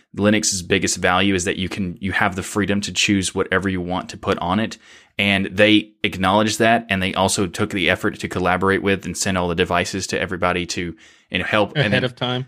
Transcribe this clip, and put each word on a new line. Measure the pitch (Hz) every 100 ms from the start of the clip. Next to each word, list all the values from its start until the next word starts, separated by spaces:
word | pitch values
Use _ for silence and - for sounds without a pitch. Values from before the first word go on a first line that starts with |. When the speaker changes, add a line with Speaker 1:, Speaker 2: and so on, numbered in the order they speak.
| _ -
Speaker 1:
Linux's | 101 107 - 98
biggest | 85 98 92 -
value | 90 90 98
is | 95 87
that | -
you | 92
can, | - 92 85
you | 95
have | - 104 92
the |
freedom | - 104 95 101
to | 101
choose | 90 - 98 90
whatever | 95 92 92 95
you | 92
want | 87 90 -
to | -
put | - 95
on | 87 98
it. | 110 - - - _ -
And | 101 98 95
they | 95 107 107 - _
acknowledge | - 90 92 101 107 -
that, | 113 117 117
and | 95
they | 95 90
also | 95 - 92
took | - 104
the | 101 82
effort | 92 107 -
to | 92
collaborate | 98 90 90 95 95
with | 98 95 87
and | 87
send | 104 92
all | 90
the | 85
devices | 90 87 92 98 -
to | -
everybody | 87 90 90 90 85
to, | - 87 82 - _ -
you | 92
know, |
help | 87 107 101
and | 151
Speaker 2:
Ahead | 107
Speaker 1:
then | 127
Speaker 2:
of | 120 -
time. | 123 127